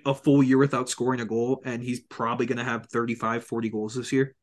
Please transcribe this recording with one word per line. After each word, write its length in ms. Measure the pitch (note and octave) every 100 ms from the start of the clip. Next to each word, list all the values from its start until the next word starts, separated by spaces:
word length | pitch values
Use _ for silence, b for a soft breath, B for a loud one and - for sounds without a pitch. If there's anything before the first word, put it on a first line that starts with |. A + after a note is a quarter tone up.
| C#3
a 80 |
full 300 | C#3 - C#3+
year 140 | C3 C3
without 320 | C#3 C3+ B2+
scoring 320 | - B2 B2+
a 40 | A2+
goal, 360 | A2 A#2+ C3 B2+
and 160 | A#2+
he's 200 | B2 A#2+
probably 440 | - - A#2 A#2+ B2
gonna 180 | A#2+ A#2+
have 220 | A#2 A2
thirty-five, 560 | A#2 A#2 A#2 A2+ A#2 -
forty 240 | A#2 A2+
goals 260 | A2 G#2+ B2
this 160 | A#2+
year. 240 | C3+ C3+ _